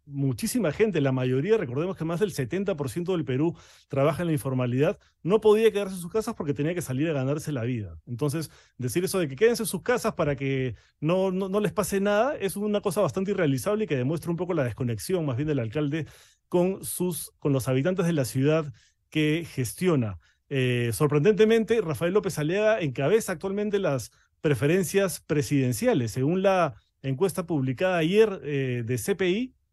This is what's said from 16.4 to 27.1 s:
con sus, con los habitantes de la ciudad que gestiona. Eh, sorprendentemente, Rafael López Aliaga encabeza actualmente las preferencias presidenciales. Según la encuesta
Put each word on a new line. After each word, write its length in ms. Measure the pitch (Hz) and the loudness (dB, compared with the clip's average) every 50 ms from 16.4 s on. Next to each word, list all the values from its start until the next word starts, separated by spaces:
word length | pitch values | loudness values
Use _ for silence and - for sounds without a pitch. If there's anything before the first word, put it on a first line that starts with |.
| _ _ | _ _
con 360 | - 180 175 185 190 - 151 | 0 2 2 2 0 -4 -8
sus, 460 | - - - 180 180 165 - - - - _ | -10 -6 -4 -4 -4 -4 -6 -10 -14 -14 _
con 140 | - 151 | 0 0
los 160 | 135 131 - 131 | 0 0 0 0
habitantes 380 | 131 135 135 - - 185 180 | 0 2 2 0 0 0 0
de 80 | 170 170 | 0 0
la 100 | 147 127 | 0 -2
ciudad 480 | - - 131 135 151 156 165 156 143 - - _ _ _ _ _ _ | 0 0 0 2 4 2 2 0 -4 -10 -16 _ _ _ _ _ _
que 360 | - 156 151 151 156 170 160 - | -2 0 2 2 0 -2 -4 -6
gestiona. 720 | - 139 123 107 - - 175 180 160 131 113 104 92 - - _ _ _ _ _ | -6 -4 -4 -4 -4 -2 0 2 2 2 0 -2 -6 -10 -16 _ _ _ _ _
Eh, 420 | 143 135 127 127 123 120 120 117 | -2 0 0 2 0 0 0 -2
sorprendentemente, 880 | 110 - 151 139 147 147 147 214 208 190 220 214 226 226 214 - 233 226 | 0 0 2 2 2 4 4 4 6 6 6 6 6 4 2 2 0 0
Rafael 320 | 175 160 143 - 170 175 | 0 -2 -4 -2 -2 2
López 260 | 190 208 196 180 143 151 | 2 2 0 0 -2 -2
Aliaga 420 | 147 156 180 208 214 214 214 - | -2 0 0 2 2 2 2 2
encabeza 520 | - 139 117 139 135 156 208 226 - - | 0 -4 -2 0 2 2 2 2 2 -2
actualmente 460 | 185 151 - 196 196 208 208 214 202 202 | -6 -6 -6 -4 -4 -2 -2 0 0 0
las 320 | 190 156 139 127 - - - _ _ _ _ _ | 0 0 0 -2 -4 -8 -16 _ _ _ _ _
preferencias 800 | - 156 139 104 139 147 175 196 175 - - 196 196 180 - - | 0 0 2 2 2 2 2 2 2 2 2 0 0 0 -2 -8
presidenciales. 880 | - - 160 151 - - 143 139 131 123 120 - 226 247 220 139 117 107 | -6 -2 0 0 0 2 2 2 2 2 0 0 2 2 2 2 0 -2
Según 300 | - 131 131 156 180 190 | -2 -2 0 0 0 2
la 320 | 190 196 190 180 165 143 - - _ _ _ _ | 4 4 4 4 2 0 -2 -8 _ _ _ _
encuesta 460 | - 135 | -6 -6